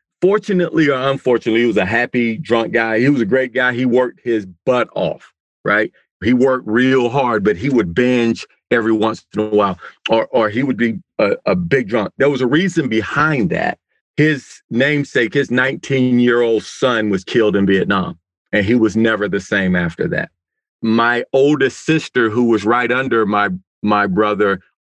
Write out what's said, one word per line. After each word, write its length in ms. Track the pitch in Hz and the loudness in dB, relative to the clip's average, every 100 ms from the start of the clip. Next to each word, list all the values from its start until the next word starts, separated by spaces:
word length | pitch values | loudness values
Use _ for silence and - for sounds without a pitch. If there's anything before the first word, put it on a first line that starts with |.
| _ _ | _ _
fortunately 680 | 185 214 208 185 175 160 147 | 0 0 0 -2 0 0 0
or 80 | 131 | 0
unfortunately, 600 | 135 135 131 120 117 113 | -2 -2 0 0 0 0
he 60 | 120 | 2
was 80 | 104 | 0
a 100 | 92 | 0
happy 520 | 117 123 123 117 110 | 0 -2 -2 -2 -4
drunk 340 | - 117 110 | -2 -2 0
guy. 280 | 117 113 113 | -2 0 0
He 100 | 131 | 2
was 100 | 139 | 2
a 60 | 104 | 0
great 260 | 131 131 | 0 0
guy. 220 | 117 127 | -2 -2
He 120 | 120 127 | 0 0
worked 360 | 120 127 - | 2 0 -4
his 220 | 123 113 95 85 - | -4 -4 -4 -8 -2
butt 220 | 123 117 - | 0 -2 -4
off, 380 | 87 - - _ _ _ 98 | -4 -6 -14 _ _ _ -2
right? 260 | 104 113 _ _ - | -2 -2 _ _ -6
He 80 | 110 | 0
worked 340 | 123 131 127 107 | 2 2 0 0
real 440 | 113 131 131 120 | 0 2 2 0
hard, 340 | 135 127 110 | 0 0 0
but 140 | 101 92 | 0 -2
he 120 | 135 | 0
would 240 | 127 92 | 0 0
binge 540 | 85 123 123 117 110 - _ - | 0 0 2 0 -2 -8 _ -4
every 220 | 120 113 | -2 0
once 320 | 110 110 110 _ | 0 0 -4 _
in 80 | 107 | -6
a 80 | 107 | -2
while, 280 | 104 101 90 - - - | 0 0 -2 -14 -10 -2
or, 180 | 113 - | 0 0
or 200 | 127 107 | 0 0
he 140 | 104 | 0
would 140 | 139 107 | -2 -2
be 200 | 117 98 - - | -2 -4 -8 -2
a, 160 | 104 - - | -2 0 -2
a 120 | 92 | -2
big 320 | 85 135 98 | 0 -2 0
drunk. 240 | 113 101 - | -4 -4 0
There 100 | 143 | 0
was 100 | 135 | 0
a 80 | 127 | 0
reason 400 | 147 190 165 135 | 0 0 -2 -2
behind 600 | 110 98 143 151 151 92 | -2 -2 -2 0 0 -2
that. 300 | 85 - - _ _ _ - | -2 -4 -6 _ _ _ 0
His 460 | 151 143 - - - | 0 0 -8 -20 -6
namesake, 640 | 113 139 147 143 135 113 | -2 0 0 -2 -2 0
his 160 | 143 135 | 0 0
nineteen-year-old 1120 | 123 131 135 - 135 127 123 123 120 117 110 | 0 -2 -4 -2 0 2 4 4 4 2 0
son 480 | - - 135 117 107 | -2 -2 0 0 0
was 140 | 95 | -2
killed 320 | - 120 107 98 | -2 2 2 2
in 100 | 98 | 2
Vietnam, 540 | 95 90 98 87 - _ _ _ | 2 0 -2 -4 -10 _ _ _
and 120 | 104 | -2
he 120 | 98 120 | 2 2
was 200 | 110 107 | 2 2
never 320 | 113 107 101 | 0 0 -2
the 120 | 98 | -4
same 360 | - 101 95 90 | -2 -2 0 0
after 320 | 85 - 85 | -2 -4 -4
that. 200 | 87 - _ _ _ _ _ | -4 -8 _ _ _ _ _
My 420 | 113 113 117 120 - | -2 2 2 -2 -2
oldest 500 | 135 143 147 131 - | 2 2 2 -2 -2
sister, 460 | - 160 - 127 113 | -2 -2 -2 -2 0
who 140 | 110 | 2
was 200 | 120 110 | 2 2
right 280 | 101 123 120 | 2 0 0
under 340 | 127 135 117 104 | -2 0 0 0
my, 240 | 104 101 92 _ _ | 0 -2 -4 _ _
my 240 | 104 104 98 | 0 0 0
brother, 560 | 92 107 101 104 95 _ _ | 0 0 0 0 -2 _ _